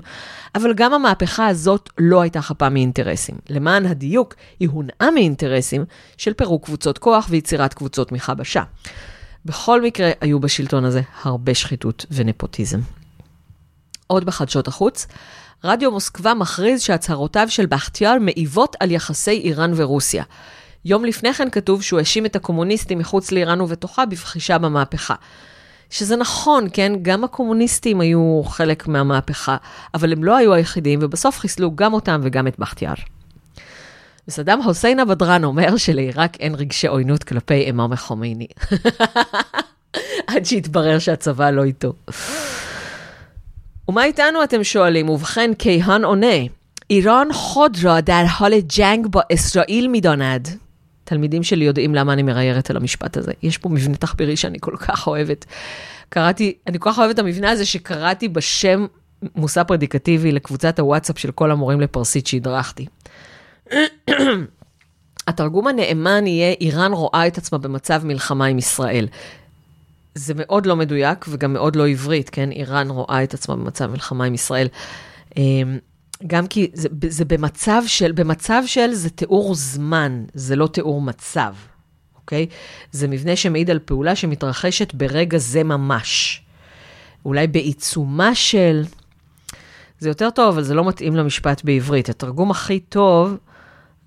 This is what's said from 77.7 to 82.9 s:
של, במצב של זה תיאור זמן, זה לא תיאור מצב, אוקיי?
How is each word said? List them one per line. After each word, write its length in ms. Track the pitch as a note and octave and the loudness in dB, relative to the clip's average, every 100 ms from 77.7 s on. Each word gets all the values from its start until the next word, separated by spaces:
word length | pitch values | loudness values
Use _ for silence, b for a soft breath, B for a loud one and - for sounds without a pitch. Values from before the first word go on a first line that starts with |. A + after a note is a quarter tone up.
| A3 A#3 | 0 0
של, 240 | - F3 | 0 0
במצב 520 | E3 E3 D#3+ - A3+ B3+ | 2 0 -2 0 0 0
של 280 | B3 A#3+ | 0 0
זה 160 | A3 E3 | 0 -4
תיאור 460 | - F#3+ G3+ G3+ E3+ | -4 0 2 2 -2
זמן, 680 | C3+ C#3 D3 D#3+ C#3+ B2 A2 | -4 -4 -2 0 0 -2 -8
זה 220 | C#3 B2+ C3+ | -8 -2 0
לא 120 | D#3 | 0
תיאור 340 | E3+ D3+ C#3+ | 0 -2 -2
מצב, 520 | C3+ - - E3+ A2 G2+ - _ _ _ _ _ | -4 -6 -6 -4 -4 -6 -20 _ _ _ _ _
אוקיי? 300 | - D3+ E3 B B B B | -6 -4 -4 B B B B